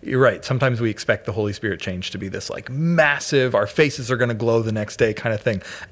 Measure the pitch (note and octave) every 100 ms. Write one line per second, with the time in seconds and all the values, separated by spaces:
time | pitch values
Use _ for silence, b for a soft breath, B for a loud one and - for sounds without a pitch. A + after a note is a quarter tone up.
0 | - B2+ C3 F2+ - B2+ C3+ A#2 A#2 G#2
1 | - G#2 - G#2 G#2 G2+ G#2+ E2 - F#2
2 | - F#2+ F#2+ F#2 - - - C3+ E3 E3+
3 | D3 C#3+ - C#3 B2+ A2 - - D3 -
4 | A#2 B2 B2 A2 A#2 A2+ A2+ G#2+ G#2 -
5 | A2+ G#2+ A#2 G#2+ B2 G2 B B B